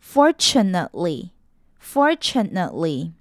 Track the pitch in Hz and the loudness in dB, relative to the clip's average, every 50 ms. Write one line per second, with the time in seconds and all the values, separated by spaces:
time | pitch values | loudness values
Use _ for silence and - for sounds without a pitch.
0 | _ - - 269 285 311 320 - - - - 269 208 196 185 180 151 - - - | _ 0 2 4 4 4 4 2 0 2 2 2 2 2 0 -2 -4 -4 -6 -6
1 | 175 175 156 120 - 175 _ _ _ _ _ _ _ _ _ _ - - - 277 | -6 -4 -4 -6 -10 -16 _ _ _ _ _ _ _ _ _ _ -20 -4 0 2
2 | 285 302 330 311 - - - 262 214 - - 185 175 - - 117 165 160 147 131 | 2 2 2 0 -4 -2 -2 -2 -2 0 -2 -4 -4 -4 -4 -4 -4 -2 -2 -4
3 | 165 165 165 _ | -6 -8 -12 _